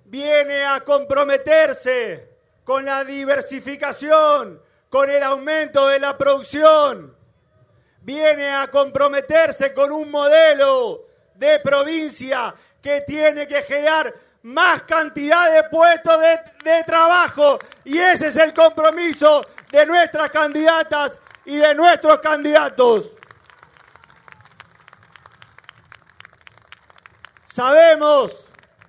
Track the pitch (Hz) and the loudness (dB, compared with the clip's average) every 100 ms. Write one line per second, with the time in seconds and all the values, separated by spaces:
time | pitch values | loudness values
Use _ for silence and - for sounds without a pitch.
0 | 196 247 294 294 285 277 277 277 269 285 | _ -10 -2 0 0 -4 -4 -4 -2 -2
1 | 285 277 285 277 285 320 302 262 254 254 | -2 -4 0 -2 2 2 2 -4 -6 -6
2 | 220 151 - _ _ _ - 269 269 277 | -6 -12 -18 _ _ _ -8 -6 -4 -8
3 | 269 277 269 277 285 269 262 277 285 - | -8 -10 -4 -4 -4 -14 -14 -10 -10 -8
4 | 294 311 302 285 214 156 _ _ _ 262 | 0 2 2 -2 -6 -18 _ _ _ -2
5 | 277 285 277 277 277 311 302 285 269 277 | 0 0 -2 -6 -4 -6 -4 -2 0 0
6 | 277 277 277 277 - 285 311 311 285 214 | -4 -4 -2 -2 -4 2 4 4 2 -4
7 | 143 _ _ _ _ _ _ _ _ _ | -16 _ _ _ _ _ _ _ _ _
8 | 196 285 311 294 285 277 269 277 277 269 | -14 -2 0 0 -4 -6 -4 -2 -2 0
9 | 285 277 277 311 320 - 269 269 285 302 | -2 -2 -2 0 0 -2 -6 -2 -2 -4
10 | 302 294 285 311 320 285 277 262 233 156 | -6 -2 2 4 4 2 0 0 -4 -10
11 | - _ _ 185 277 302 277 277 285 330 | -18 _ _ -6 0 0 0 -2 -2 -6
12 | 311 - 254 262 220 - _ _ 277 285 | -8 -12 -8 -6 -8 -12 _ _ -6 -6
13 | 285 294 302 294 294 285 285 285 294 311 | -6 -2 0 -2 -6 -6 -4 -4 0 -2
14 | 262 - _ _ 226 277 359 311 - 320 | -4 -10 _ _ -10 0 0 0 -2 -4
15 | 302 302 285 339 349 320 311 320 339 330 | -4 -6 0 2 4 2 2 2 2 2
16 | 330 320 320 330 330 _ 320 330 330 330 | 2 2 2 0 -4 _ -2 -2 0 2
17 | 330 359 330 277 294 262 - - 262 311 | 2 2 0 0 0 0 -6 -20 -8 -2
18 | 359 339 302 262 320 311 320 320 311 320 | 0 0 -2 0 0 4 2 4 0 0
19 | 339 285 294 294 - - _ 285 302 349 | -6 0 2 2 -2 -20 _ 2 2 2
20 | 330 311 294 302 302 294 311 330 311 294 | 0 -2 -4 -2 -4 0 2 2 0 -4
21 | 285 - _ - - 285 302 294 349 330 | -6 -10 _ -20 -10 0 0 4 4 4
22 | 311 311 302 302 294 302 285 - 247 220 | 2 2 2 -4 0 0 0 0 2 2
23 | - - _ _ _ _ _ _ _ _ | -4 -18 _ _ _ _ _ _ _ _
24 | _ _ _ _ _ _ - _ _ _ | _ _ _ _ _ _ -20 _ _ _
25 | _ _ _ _ _ _ _ - _ - | _ _ _ _ _ _ _ -20 _ -20
26 | _ _ - _ _ _ _ - _ _ | _ _ -20 _ _ _ _ -20 _ _
27 | _ _ - _ _ - 254 302 330 311 | _ _ -20 _ _ -4 2 6 6 4
28 | 302 285 214 - _ _ _ _ | 2 0 0 -8 _ _ _ _